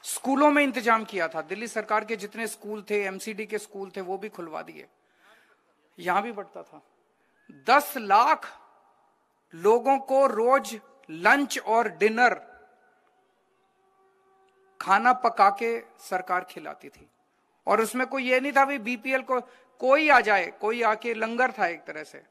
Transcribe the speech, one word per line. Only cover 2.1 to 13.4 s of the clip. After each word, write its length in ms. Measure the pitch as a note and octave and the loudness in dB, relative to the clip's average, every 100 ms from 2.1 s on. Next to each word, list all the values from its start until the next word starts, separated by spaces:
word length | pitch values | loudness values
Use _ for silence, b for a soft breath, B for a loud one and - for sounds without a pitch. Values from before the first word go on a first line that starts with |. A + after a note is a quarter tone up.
| A3 | -10
जितने 300 | G3+ G#3 A3 | -10 -10 -10
स्कूल 380 | - G#3 G#3+ G3+ | -10 -12 -12 -6
थे, 140 | G#3 | -4
एमसीडी 420 | G3+ F#3+ A3 G#3+ A3 | -4 -8 -12 -10 -8
के 120 | G#3+ | -10
स्कूल 320 | - G3+ G3 | -10 -14 -14
थे, 100 | F#3+ | -12
वो 180 | F3+ F#3+ | -10 -10
भी 100 | G#3+ | -10
खुलवा 340 | G#3 E3+ D#3+ | -14 -12 -12
दिए, 240 | E3 D#3 C3+ _ b b b b b b _ _ _ - | -14 -18 -20 _ b b b b b b _ _ _ -12
यहां 240 | F3 F3+ | -2 -2
भी 100 | G#3+ | -2
बढ़ता 300 | G#3 G3 - | -10 -14 -16
था। 200 | E3 D3+ _ _ _ _ _ _ _ D3 - | -20 -20 _ _ _ _ _ _ _ -14 2
दस 280 | C4 C#4+ C4+ | 2 2 -8
लाख 640 | G#3+ G3+ A#3+ A3 - - _ _ _ _ _ _ _ _ _ | 2 4 4 2 -2 -20 _ _ _ _ _ _ _ _ _
लोगों 440 | E3 F3+ A#3 A#3 C4+ | -2 4 4 4 0
को 280 | C4+ C4+ C#4 | 2 2 2
रोज 540 | G#3+ A#3 C4+ G#3 A3 _ _ _ | 2 4 4 2 -12 _ _ _
लंच 480 | D#3+ F#3 C4+ C#4+ - | 0 4 4 2 -6
और 300 | - A3 A3+ | 0 0 0
डिनर 420 | E3 G3+ A3 B3 F#3 - - _ _ _ _ _ _ _ _ | 0 0 4 2 2 -10 -20 _ _ _ _ _ _ _ _